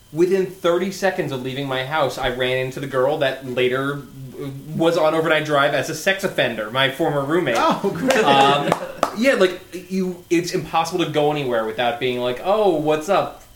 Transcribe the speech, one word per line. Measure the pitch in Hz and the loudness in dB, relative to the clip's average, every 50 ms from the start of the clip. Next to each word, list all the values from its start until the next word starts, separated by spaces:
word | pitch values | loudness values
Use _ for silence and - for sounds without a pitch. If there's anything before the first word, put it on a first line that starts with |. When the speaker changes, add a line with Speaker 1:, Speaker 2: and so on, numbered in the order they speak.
| - - - | -20 -12 0
Speaker 1:
Within | 151 175 185 190 190 185 | 2 2 4 4 2 0
thirty | - - - - 170 170 180 190 196 190 | -2 -4 -2 0 2 2 2 0 -2 -4
seconds | - 208 190 185 - 170 139 135 | 0 -2 0 0 0 -4 -4 -4
of | 131 127 | -6 -6
leaving | 131 127 135 143 139 | -6 -6 -6 -4 -4
my | 131 131 131 | -4 -4 -4
house, | 135 151 160 147 127 123 | -2 0 0 0 0 -2
I | - 131 127 | -2 -4 -4
ran | 120 123 127 127 127 131 127 | -2 0 -2 0 0 -2 -2
into | 131 - 147 | -4 -6 -8
the | 143 | -8
girl | 135 131 131 127 139 151 156 | -4 0 2 2 2 2 2
that | 139 135 131 - 139 | 0 -2 -2 -4 -8
later | 131 123 127 127 127 127 135 135 139 143 143 135 - - 135 - 131 | -6 -2 0 0 2 2 0 -2 -2 -4 -6 -10 -14 -16 -16 -16 -16
w-, | 123 - 147 139 135 139 135 151 156 | -12 -12 -12 -10 -10 -12 -12 -8 -2
was | - 165 165 170 | 2 2 4 4
on | 175 156 156 156 | 4 2 2 2
Overnight | 165 160 165 156 151 151 | 2 2 2 2 0 0
Drive | 147 151 139 139 151 147 | 2 2 2 2 2 2
as | 139 131 - | 0 -2 -2
a | 156 | -6
sex | - - 196 190 196 - | -2 0 -2 0 0 -2
offender, | 180 - - 143 123 120 110 107 107 | -4 0 0 0 0 0 -4 -6 -4
my | 117 131 135 135 | -2 0 0 0
former | 131 - 170 156 147 143 139 | 0 0 -2 0 0 0 -2
roommate. | 135 156 180 175 139 117 - | 0 0 0 2 2 0 2
Speaker 2:
Oh, | 302 330 226 - - 202 - | 2 2 0 2 0 -2 -2
great. | 170 - 262 - - - | 0 -2 -2 0 2 2
Speaker 1:
Um, | 143 139 135 135 139 143 143 - - - - - - - - - - - 202 | 4 4 6 6 4 4 2 2 0 -2 -2 -4 -12 -4 -4 -4 -4 -2 0
yeah, | 226 277 254 | 2 2 4
like, | 202 190 180 - - - - - 185 180 165 | 4 4 2 2 -4 -14 -14 -14 -14 -10 -6
you, | 190 190 185 185 175 170 - - | -4 -2 -2 -2 -4 -8 -4 0
it's | 175 165 165 - - | 0 0 0 0 -4
impossible | 165 147 - - 165 165 165 180 175 165 | -4 -4 -2 0 0 0 0 0 -2 -2
to | 151 | 0
go | 143 151 147 147 151 | 2 2 2 2 2
anywhere | 147 139 127 120 113 110 | 0 -2 0 0 0 0
without | 110 107 - 123 120 117 - | -2 -2 0 0 0 0 0
being | 135 127 123 123 | -2 -2 -2 0
like, | 123 123 131 - - | -2 -2 -2 -2 0
"Oh, | 175 202 220 214 196 170 | 0 2 4 4 4 4
what's | 156 151 151 151 151 151 - | 2 2 2 0 0 0 0
up, | 196 165 135 110 - - - - - | 0 0 0 -2 -6 -14 -20 -20 -20